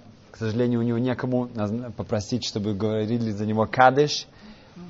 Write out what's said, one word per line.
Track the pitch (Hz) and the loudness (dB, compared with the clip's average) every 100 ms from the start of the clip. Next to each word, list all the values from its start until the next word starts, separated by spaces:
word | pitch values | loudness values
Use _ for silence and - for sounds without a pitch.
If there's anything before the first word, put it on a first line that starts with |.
| - - - - | -20 -20 -20 -8
К | |
сожалению, | 113 110 123 120 | -4 0 0 0
у | |
него | 117 117 | 0 0
некому | 127 120 127 127 123 | 0 -2 0 0 -2
наз-, | 113 104 113 123 | -4 -4 -4 -6
попросить, | 104 95 110 95 123 | -10 -4 -4 -2 -4
чтобы | - 113 101 | -2 -4 -2
говорили | 101 107 110 107 120 113 | 0 0 0 0 0 -2
за | 101 104 | -2 -2
него | 110 | 0
кадыш. | 107 - 131 131 147 - - - - - - - - | 2 6 6 6 2 0 -10 -16 -20 -20 -20 -12 4